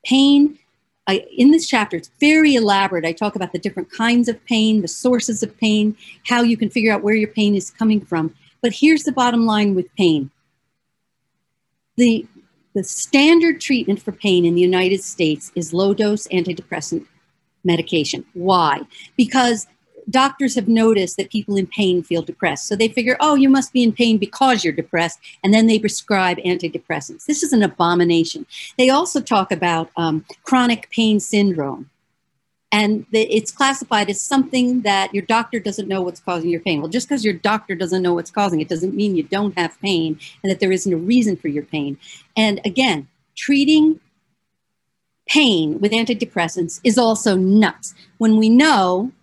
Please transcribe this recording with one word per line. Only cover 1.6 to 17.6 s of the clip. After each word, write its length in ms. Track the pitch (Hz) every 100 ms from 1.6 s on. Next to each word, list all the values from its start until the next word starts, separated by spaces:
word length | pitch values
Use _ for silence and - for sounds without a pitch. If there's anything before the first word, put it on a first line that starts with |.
| -
chapter, 300 | 240 208 165
it's 160 | - _
very 340 | 294 311 302
elaborate. 500 | 254 214 196 196 180
I 60 | 165
talk 240 | 165 208
about 180 | 196 185
the 60 | 175
different 320 | 196 190 175
kinds 380 | - 226 240 233
of 160 | 220
pain, 360 | - 226 220 214
the 60 | 170
sources 560 | - 254 247 - 214
of 160 | 214 -
pain, 380 | 220 214 214 214 - -
how 180 | - 240
you 140 | 240 220
can 140 | 208
figure 220 | 247 220
out 100 | 202
where 140 | 208 220
your 100 | 214
pain 300 | 220 208 202
is 120 | 185
coming 320 | _ 220 214
from. 320 | - 165 160 _ _ _
But 120 | 240
here's 280 | - 294 311
the 80 | 302
bottom 340 | 262 247 233
line 300 | 226 214 208
with 180 | 190 180 -
pain. 340 | 180 156 135 _ _ _ _ _ _ _ _ _ _ _ _ _ _ _ _ -
The, 320 | 240 226 - - _ _ _ 202
the 80 |
standard 760 | 185 - - 269 294 339 330 320
treatment 400 | - 254 190 208
for 120 | -
pain 320 | 196 208 180
in 100 | 170
the 60 | 175
United 420 | 180 185 185 190
States 480 | - - 160 151 - -
is 180 | 160
low-dose 540 | 170 196 202 208 208 -
antidepressant 760 | 185 175 170 - 170 - 165 - _ _ _ _ _